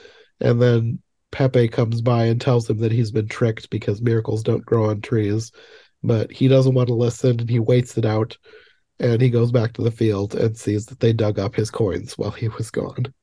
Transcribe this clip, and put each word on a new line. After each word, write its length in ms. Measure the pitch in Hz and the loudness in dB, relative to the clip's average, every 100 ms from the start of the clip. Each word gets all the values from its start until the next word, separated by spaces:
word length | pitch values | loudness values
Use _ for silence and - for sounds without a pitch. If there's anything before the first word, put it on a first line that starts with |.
| - - _ - | -20 -20 _ -4
and 200 | 123 120 | 0 2
then 380 | 123 117 117 - _ _ _ | 4 2 0 -6 _ _ _
Pepe 380 | - 135 131 117 | -2 0 2 2
comes 320 | - 113 117 | 0 -2 0
by 240 | 117 120 | 0 2
and 160 | 117 117 | 2 0
tells 300 | - 120 113 | 2 0 0
him 80 | 110 | -2
that 120 | 113 | 0
he's 220 | 117 110 | 0 0
been 160 | 110 107 | -2 -4
tricked 400 | - 117 110 - | -2 -2 -2 -6
because 320 | 110 - 104 | -6 -4 -2
miracles 420 | 117 117 113 110 | 0 0 -2 -4
don't 220 | 113 113 | -2 -2
grow 240 | - 117 107 | 0 0 0
on 140 | 107 | -2
trees. 500 | - 117 101 110 113 - - - _ _ | -2 0 0 -2 -4 -14 -20 -20 _ _
But 300 | 113 113 - | -2 0 -2
he 160 | - 131 | 0 4
doesn't 260 | 135 131 | 6 4
want 140 | 127 123 | 2 2
to 60 | |
listen, 440 | 117 120 - - 120 | 0 0 0 0 0
and 120 | 117 | 0
he 80 | 120 | 0
waits 400 | 113 123 131 - | 2 2 0 -2
it 80 | 113 | 0
out, 320 | 110 113 - _ - - _ _ - | 0 -2 -6 _ -20 -20 _ _ -4
and 220 | 123 117 | 0 2
he 80 | 131 | 4
goes 240 | 117 120 | 4 2
back 220 | 120 107 | 2 0
to 80 | - | -2
the 80 | 117 | -2
field 440 | 113 113 98 101 | 0 0 0 -2
and 220 | - 113 110 | -2 -2 -2
sees 300 | - 104 101 | -4 -4 -4
that 140 | - | -2
they 120 | 117 | 0
dug 260 | 113 107 104 | 2 0 0
up 160 | 98 | -2
his 160 | - 107 | -2 -4
coins 460 | - 107 87 107 - | -2 -2 -2 -6 -8
while 140 | 101 | -8
he 180 | - 113 | -6 -6
was 220 | - 113 | -6 -8
gone. 420 | - - - 131 - | -6 -6 -6 -8 -10